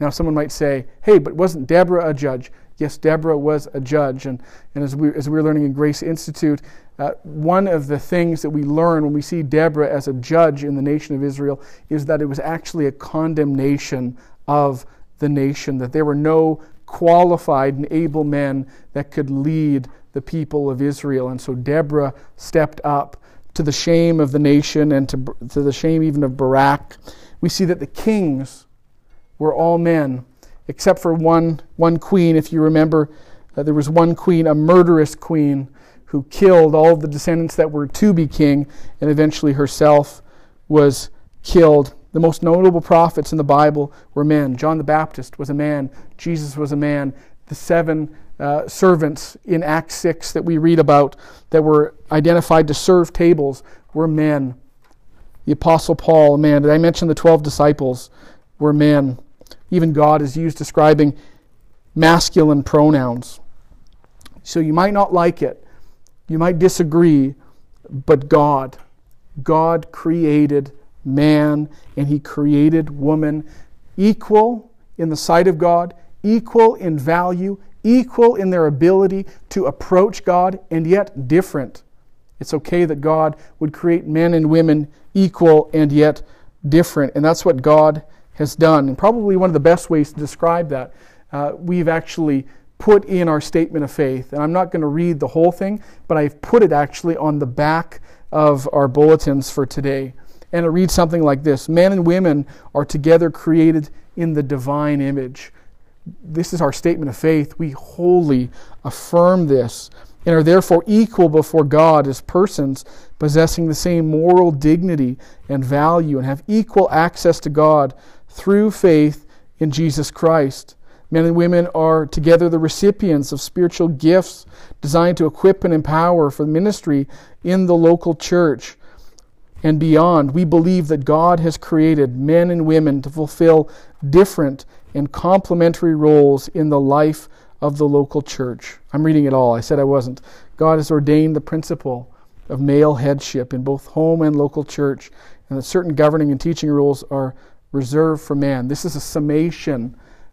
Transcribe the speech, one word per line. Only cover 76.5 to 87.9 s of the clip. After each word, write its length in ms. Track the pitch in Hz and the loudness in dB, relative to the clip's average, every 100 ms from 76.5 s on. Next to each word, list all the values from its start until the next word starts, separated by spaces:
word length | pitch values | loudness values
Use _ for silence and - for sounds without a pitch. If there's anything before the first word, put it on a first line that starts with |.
| 233 226 - | 4 4 2
in 220 | 180 151 | -4 -4
value, 600 | 139 175 180 180 190 196 - - | 0 0 0 -4 -6 -8 -14 -4
equal 520 | 214 254 247 - 233 | 2 2 2 2 2
in 160 | 247 190 | 2 0
their 160 | 180 156 | 0 0
ability 600 | 135 170 190 190 196 190 - - | 2 2 4 2 -2 -10 -16 -8
to 160 | 196 139 | -4 -4
approach 580 | - - 180 208 - | -6 0 2 2 0
God, 340 | - 180 180 190 - | -2 0 0 -4 -6
and 160 | 160 160 | -4 0
yet 420 | 196 202 139 127 | 0 -2 -6 -2
different. 540 | 165 185 147 120 - _ _ _ - _ - | 0 0 -6 -8 -14 _ _ _ -20 _ -18
It's 140 | - | -8
okay 300 | - - 175 | -8 -2 -2
that 160 | 165 143 | 0 -2
God 360 | 156 156 156 - - - | -2 0 0 -4 -14 -8
would 140 | 151 | -8
create 340 | - 175 165 151 | -2 -2 -2 -2
men 280 | 156 170 | 0 2
and 160 | 165 156 | 2 2
women 380 | 165 160 151 143 - - | 2 2 0 -2 -12 -6
equal 560 | 190 190 - 170 156 151 | 0 0 4 6 6 4
and 180 | 160 151 | 0 2
yet 320 | 147 151 - - - - _ 143 | 4 2 0 -8 -20 -20 _ 0
different, 440 | 160 170 156 135 | 2 2 -2 -4
and 100 | 147 | 0
that's 200 | 156 165 | 0 0
what 180 | 185 131 | 0 0
God 400 | 147 156 156 | 4 4 4